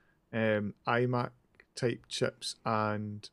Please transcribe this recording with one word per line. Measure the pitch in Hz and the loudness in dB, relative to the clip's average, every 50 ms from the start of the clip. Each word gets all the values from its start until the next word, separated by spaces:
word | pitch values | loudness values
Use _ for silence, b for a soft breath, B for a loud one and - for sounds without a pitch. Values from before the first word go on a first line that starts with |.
| _ _ _ _ _ - - | _ _ _ _ _ -6 -2
um, | 113 110 110 107 104 104 101 - _ - - | 0 2 4 4 2 0 -2 -6 _ -2 0
iMac | 120 117 123 123 123 120 123 - - _ _ _ _ _ - _ - | 2 2 4 2 2 0 0 -2 -6 _ _ _ _ _ -20 _ -8
type | - - 123 - - - - | -2 -2 -2 -2 -2 -8 -10
chips | - - 123 - - - - - - _ - | -4 -2 -2 -2 -2 -4 -10 -10 -10 _ -2
and | 117 113 107 107 107 107 104 107 104 104 104 - - | 0 0 2 2 2 0 -2 -4 -6 -8 -10 -12 -16